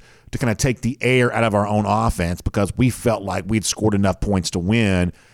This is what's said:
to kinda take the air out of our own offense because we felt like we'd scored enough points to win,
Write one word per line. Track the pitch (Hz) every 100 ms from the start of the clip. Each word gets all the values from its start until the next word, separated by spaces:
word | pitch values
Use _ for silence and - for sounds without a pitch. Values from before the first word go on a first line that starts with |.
| - - -
to | -
kinda | 123
take | 104 135 117
the | 117 135
air | 120 127 123
out | 113
of | 113 101
our | 104
own | 107 101
offense | 107 113 - 85 92
because | - - 98 -
we | 127
felt | - 120 107
like | 98 90 90
we'd | 110
scored | - - 107
enough | 101 98 87
points | - 95 85
to | 92
win, | 90 117 104 92 90 - _